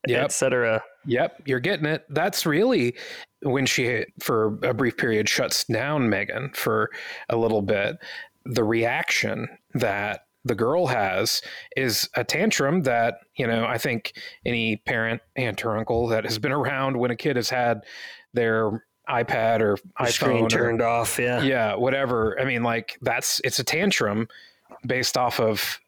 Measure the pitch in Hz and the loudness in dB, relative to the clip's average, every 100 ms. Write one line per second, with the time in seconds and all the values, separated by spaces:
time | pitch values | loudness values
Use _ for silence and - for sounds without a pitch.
0 | - 120 139 - 131 127 120 110 - - | 0 0 0 2 2 2 2 0 -2 -12
1 | - 127 165 - 139 127 151 185 151 156 | -2 0 0 -4 -4 -2 0 0 0 -2
2 | - 143 185 - 170 147 240 220 123 - | -2 -2 0 0 0 2 4 4 0 -2
3 | - - - _ - 131 131 - 123 113 | -14 -16 -18 _ -2 0 2 0 0 -2
4 | - - - 117 110 104 123 117 127 - | -4 -8 0 2 2 2 -2 2 0 2
5 | 131 107 107 - 131 - - 113 139 151 | 2 2 2 0 0 -2 0 0 0 2
6 | 120 98 101 110 135 - - 110 110 - | 2 2 -2 -4 -6 -2 0 2 0 -4
7 | - - - 117 113 107 101 104 101 170 | -12 -14 -2 0 2 2 2 0 0 -4
8 | - - - _ 135 120 110 113 113 139 | -14 -14 -16 _ -4 0 2 2 2 -2
9 | - - 107 104 - - _ 131 113 101 | -2 -2 -2 -4 -8 -12 _ -2 0 0
10 | 104 104 _ _ 120 107 123 165 160 123 | -4 -6 _ _ -4 0 2 2 2 0
11 | 98 95 113 - - - - - 131 101 | 0 0 0 -2 -6 -16 -8 -4 -2 -2
12 | - - 117 - 214 - 139 180 135 117 | -2 -4 -2 0 0 2 2 2 2 2
13 | 117 - _ - 120 117 117 120 147 117 | 0 -2 _ -4 0 0 0 -2 -2 -2
14 | - - - - - 120 113 107 - 120 | -6 -14 -18 -8 -4 0 0 -2 -2 -2
15 | 113 117 _ - 123 101 117 107 110 117 | 0 -4 _ -4 -4 -2 -2 -2 0 0
16 | 120 110 107 110 135 143 139 135 135 127 | 2 0 0 -2 0 0 0 0 0 0
17 | 123 117 156 123 110 127 120 113 - - | 0 0 0 0 0 0 2 0 -4 -16
18 | - - - 127 117 110 110 113 _ _ | -16 -18 -4 0 2 2 2 -2 _ _
19 | - 127 120 127 113 113 110 101 - - | -4 -2 0 2 2 4 2 2 -4 -2
20 | 127 117 131 120 113 113 120 117 117 117 | 0 2 2 2 2 2 0 0 2 2
21 | 110 - 120 123 135 127 110 101 123 135 | 0 0 0 2 0 2 0 0 0 0
22 | 135 120 110 95 135 120 120 117 - - | 0 0 0 0 -2 0 0 -2 -4 -4
23 | 123 120 - - 127 - 123 156 196 - | -2 0 -2 -2 -2 -2 -2 0 2 2
24 | 107 104 113 - - _ _ - 127 127 | 0 0 -4 -8 -20 _ _ -14 -2 0
25 | 123 131 123 - 110 107 - - | 0 0 0 2 2 2 -4 -6